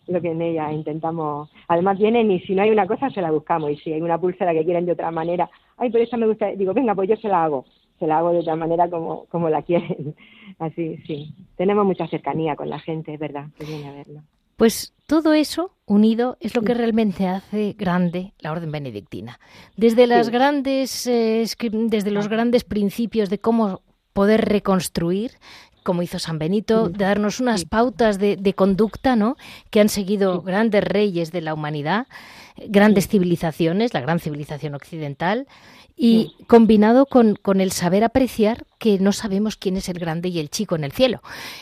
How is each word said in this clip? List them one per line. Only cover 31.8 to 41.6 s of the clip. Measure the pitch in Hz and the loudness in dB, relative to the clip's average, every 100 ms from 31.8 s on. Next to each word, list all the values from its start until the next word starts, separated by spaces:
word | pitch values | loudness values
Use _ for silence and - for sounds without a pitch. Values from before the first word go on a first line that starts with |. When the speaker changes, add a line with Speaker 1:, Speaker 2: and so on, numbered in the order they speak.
| 147 208 262 - - - - - 240 | -2 -2 -4 -14 -20 -20 -20 -18 0
Speaker 2:
grandes | 202 214 175 | 4 6 6
Speaker 1:
Sí. | - | 4
Speaker 2:
civilizaciones, | 202 180 175 165 147 165 190 233 | 2 2 0 -2 0 0 2 0
la | 156 | -2
gran | 127 165 | -2 -2
civilización | 160 147 147 143 151 | -2 -8 -10 -10 -10
occidental, | 143 - 165 143 139 170 233 277 - - - _ - | -10 -12 -10 -10 -4 -2 -2 -6 -18 -20 -20 _ 0
y | 233 226 - - | 4 4 2 -6
Speaker 1:
Sí. | - | 6
Speaker 2:
combinado | 233 220 214 214 247 | 8 8 6 6 6
con, | 277 254 220 | 6 6 4
con | 196 - 190 | 2 0 0
el | 190 | 0
saber | - 180 196 | 0 0 2
apreciar | 226 262 254 - 208 247 - - | 2 2 0 2 0 0 -10 -2
que | 226 190 | 2 4
no | 196 | 2
sabemos | - 220 190 214 - | 0 -2 -2 -2 -4
quién | 196 190 | -4 -4
es | 185 | -6
el | 175 | -6
grande | 170 165 180 | -4 -4 -4
y | 170 | -4
el | 147 | -6
chico | - 202 | -6 -4
en | 160 | -2
el | 139 | -2
cielo. | - 254 - - - - - | 0 0 0 -10 -16 -16 -18